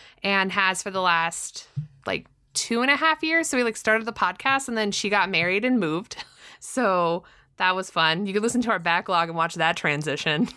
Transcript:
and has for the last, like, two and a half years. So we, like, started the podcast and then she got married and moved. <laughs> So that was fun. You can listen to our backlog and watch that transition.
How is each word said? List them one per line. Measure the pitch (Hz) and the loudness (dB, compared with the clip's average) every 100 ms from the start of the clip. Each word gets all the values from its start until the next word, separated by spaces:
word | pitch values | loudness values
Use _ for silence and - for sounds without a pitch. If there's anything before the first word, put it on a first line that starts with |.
| - - | -20 -8
and | 196 196 190 | -2 0 0
has | 185 190 175 | 0 0 0
for | 202 | -4
the | 190 | -2
last, | 185 165 165 - - - - - 151 _ - | 0 2 0 -4 -10 -14 -12 -10 -10 _ -6
like, | 90 - _ _ | -6 -8 _ _
two | - - 233 | -6 -2 0
and | 254 | 2
a | 285 | 2
half | 320 311 | 2 0
years. | 320 330 320 | 0 0 2
So | 254 | 0
we, | |
like, | 240 220 | 0 0
started | 220 220 226 | 0 0 0
the | |
podcast | 214 185 180 269 269 269 | -2 -2 -2 0 0 0
and | 226 | -2
then | 208 | -2
she | 202 202 | -2 0
got | 202 180 | 2 2
married | 175 175 196 247 | 2 2 2 2
and | 247 | 2
moved. | 165 160 214 - | 2 -2 -6 -12
<laughs> | - - - - - | -16 -20 -20 -18 -8
So | 262 220 180 170 170 - - _ - | -2 2 2 2 -2 -6 -20 _ 0
that | 185 185 | 2 2
was | 185 | -2
fun. | 175 160 165 202 | 2 2 2 0
You | |
can | 196 | 0
listen | 233 247 | 0 0
to | 233 | 0
our | 190 | 0
backlog | 170 175 - 175 165 | 0 0 0 0 0
and | 165 | -2
watch | 165 170 | -2 0
that | 160 170 | 0 0
transition. | 160 147 151 135 160 151 240 | 0 -2 -2 -4 -2 0 -2